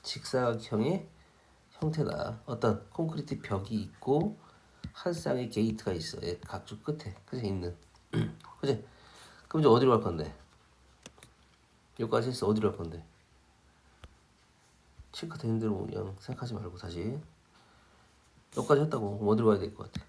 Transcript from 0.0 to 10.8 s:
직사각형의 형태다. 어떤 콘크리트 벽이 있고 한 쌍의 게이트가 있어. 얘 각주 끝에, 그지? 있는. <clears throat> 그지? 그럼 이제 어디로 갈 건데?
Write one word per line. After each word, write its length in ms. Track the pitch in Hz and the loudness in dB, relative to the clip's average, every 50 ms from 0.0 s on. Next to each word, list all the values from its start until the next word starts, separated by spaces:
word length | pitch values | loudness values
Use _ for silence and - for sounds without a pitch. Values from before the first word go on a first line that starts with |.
직사각형의 1040 | - - - 117 - - - 127 123 120 113 110 - - 117 107 113 147 185 190 - - - - - _ _ _ _ _ _ _ _ _ | -10 -10 -10 -10 -8 -2 0 2 2 2 0 -2 -4 -2 0 0 2 2 0 -2 -4 -10 -20 -20 -20 _ _ _ _ _ _ _ _ _
형태다. 680 | _ - 156 156 156 156 - - - - - - 113 113 - | _ -2 -2 -2 0 0 -2 -2 -2 -4 -4 -6 -6 -10 -8
어떤 420 | - 120 - - 113 104 - - - | -8 -4 2 2 2 2 2 -4 -10
콘크리트 540 | - - 165 156 156 151 - - - - | -4 -2 -2 -2 -2 -6 -6 -6 -6 -8
벽이 320 | - - 101 95 98 - 113 | -4 -2 -2 -2 -2 -2 -4
있고 640 | 107 95 - - - - 127 139 156 175 208 - - - - - - _ _ _ _ - - - - | -4 -4 -6 -12 -6 0 2 2 4 2 0 -4 -6 -18 -20 -20 -20 _ _ _ _ -14 -14 -14 -6
한 140 | - 180 | -4 -4
쌍의 380 | 175 165 - 147 135 123 123 110 | -4 -2 -2 -2 -2 0 -2 -2
게이트가 420 | - 104 110 113 110 - - 98 | 0 2 2 2 0 -2 -2 -4
있어. 280 | 92 85 80 - - - 85 | -2 -2 -4 -6 -8 -6 -6
얘 140 | 85 87 - | -6 -6 -6
각주 400 | - - - 87 - - - - | -8 -10 -10 -10 -10 -12 -14 -8
끝에, 340 | - - 151 156 - 107 95 - - | -6 -6 -6 -4 -6 -12 -12 -12 -12
그지? 220 | - - 127 120 | -10 -8 -4 -2
있는. 300 | 101 98 92 87 87 85 - - - _ | -2 -2 -2 -4 -6 -8 -10 -16 -20 _
<clears throat> 160 | - _ _ - 110 113 - - - - - - - | -20 _ _ -2 -2 -2 -2 -6 -14 -18 -20 -10 -4
그지? 240 | - 135 131 113 - - - - - - - - - - - - - | 0 0 0 0 -2 -14 -20 -20 -20 -20 -20 -20 -20 -20 -20 -20 -12
그럼 140 | - - 160 | -2 2 6
이제 80 | 151 113 | 8 10
어디로 240 | 113 117 131 131 | 10 10 10 8
갈 80 | 120 107 | 6 6
건데? 340 | - 95 85 78 76 76 - - - _ _ _ _ _ _ _ | 4 0 -2 -2 -4 -6 -8 -14 -20 _ _ _ _ _ _ _